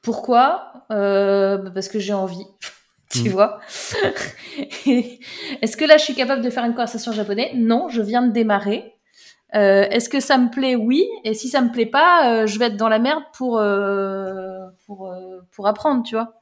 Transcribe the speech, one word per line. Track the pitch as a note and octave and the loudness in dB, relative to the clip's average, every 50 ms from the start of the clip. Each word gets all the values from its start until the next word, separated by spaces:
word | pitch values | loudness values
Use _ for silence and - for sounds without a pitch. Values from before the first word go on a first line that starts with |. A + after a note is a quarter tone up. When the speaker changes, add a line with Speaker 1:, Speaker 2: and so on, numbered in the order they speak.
Speaker 1:
Pourquoi ? | - A3+ A3+ - - - A#3+ A#3+ B3+ C#4+ F4 F#4 - - - - _ _ | -4 -4 -6 -4 -2 2 4 4 4 4 2 -4 -8 -16 -20 -20 _ _
Euh, | A3 G#3 G3+ G3+ G3 G3 G3+ G3 G3 G3 G3 F#3+ G3 | -2 0 0 2 2 2 4 4 4 2 2 2 0
bah, | G3 F#3+ F#3+ F3+ | -2 -4 -8 -8
parce | G3 F#3+ | -8 -8
que | - - G#3+ | -4 -6 -6
j'ai | F#3+ G3 G#3 | -4 -2 -2
envie. | G3 F#3+ F#3 F3 F3+ G3+ - _ _ | -2 -2 -4 -6 -10 -14 -18 _ _
<laughs> | - - - _ _ _ _ _ _ _ | -18 -18 -18 _ _ _ _ _ _ _
Tu | - B2 A#2 D3+ | -4 -2 0 0
Speaker 2:
Mm. | |
Speaker 1:
vois ? | F#3 F#3+ G#3 - D#4 - - | 4 4 4 2 2 -10 -16
<laughs> | - - - - - - A4+ G4 - - - - - - - - - - C#4+ C#4 - - - - C#4 A#3 B3 A#3+ - - - - - - - - - C#4 - | -14 -12 -12 -10 -6 -4 -2 -2 -2 -2 -6 -10 -10 -12 -18 -20 -14 -10 -10 -10 -10 -12 -4 0 2 2 2 0 -2 -10 -18 -20 -18 -16 -14 -12 -12 -6 -6
Est-ce | A3 A3 - | -6 -6 -2
que | - D#4 | -2 4
là, | D4 D4+ | 6 6
je | D4+ D#4 | 6 6
suis | - C4 | 0 -4
capable | - B3+ A#3 C4+ B3 | -4 -2 -2 -2 -2
de | A3+ B3 | -2 -4
faire | A#3 B3+ A#3 | -4 -2 -2
une | A#3 | -2
conversation | A#3 B3 A#3+ A3+ - A3+ - A#3+ | -2 -2 -4 -6 -6 -8 -8 -6
en | G#3+ | -6
japonais ? | G#3+ G3+ G3+ G3+ G#3+ C4 E4 - | -4 -4 -4 -2 -4 -4 -4 -2
Non, | B3 A3+ A3+ A3+ C4 F4+ | 0 2 2 2 0 0
je | E4 B3 A#3 | -2 -4 -4
viens | G#3 G3+ A3+ A#3+ B3+ | -2 0 0 2 2
de | B3 | 2
démarrer. | G#3 A#3 A3+ G#3+ G#3 G3 G3 G3+ G#3+ - - - _ _ _ _ _ _ - - _ _ _ _ - | 2 2 2 2 2 0 0 -2 -4 -4 -6 -14 _ _ _ _ _ _ -20 -20 _ _ _ _ 2
Euh, | G#3+ G3+ G3 G3 G3 G3 - | 4 4 6 6 6 4 4
est-ce | - A#3 A#3 - | 2 -2 -2 0
que | - C4+ | -2 -2
ça | C4 - C#4 B3+ | 2 2 4 4
me | B3 A#3 | 4 2
plaît ? | A#3+ C4+ C4 C4 B3+ | 0 -2 0 0 0
Oui. | A#3 G#3+ A#3 C4 D#4 G4 - A4+ G#4 - | 0 2 2 2 2 2 0 -2 -6 -4
Et | A3 A3 | -4 -4
si | G#3+ - | -4 -6
ça | B3+ C#4+ C4+ | -2 0 0
me | B3 A#3 | 0 0
plaît | A#3+ B3 A3+ | 0 0 -2
pas, | A#3 - C#4 D#4+ F4 F4 E4+ D4 A#3+ A#3 A3+ A3 | 2 4 4 6 6 6 6 6 4 4 2 0
euh, | |
je | G#3+ G3+ | 0 0
vais | G#3+ A#3+ | 0 -2
être | A#3 G#3 | -2 0
dans | G3+ A3 A3+ | -2 0 2
la | A3 A3 | 2 2
merde | A#3 C4+ D4+ D#4 D4+ - - | 2 0 0 -2 -4 -12 -10
pour, | - B3+ B3+ A#3 A3 | -6 -4 -2 0 2
euh, | G#3+ G3+ G3+ G3 G3+ G3 G3+ G3 G3 G3 G3 G3 F#3+ F#3+ F#3+ F#3+ F#3 F#3+ F#3+ F#3+ F#3+ F#3 F3+ _ _ | 2 2 2 0 0 0 -2 -2 -2 -4 -4 -6 -6 -8 -8 -8 -10 -12 -12 -14 -16 -18 _ _ _
pour, | - G3+ F#3+ F#3+ F#3 | -20 -16 -16 -14 -14
euh, | F3+ F#3 F#3 F#3 F#3 F#3 F3+ _ | -14 -14 -16 -18 -20 -20 -20 _
pour | _ - G3 | _ 0 0
apprendre, | G#3 G#3 G#3 - D#4 C#4 B3 A#3 | 0 0 2 0 2 2 2 0
tu | - A3+ | -2 -4
vois ? | A3 A#3 A3+ _ _ | -4 -4 -4 _ _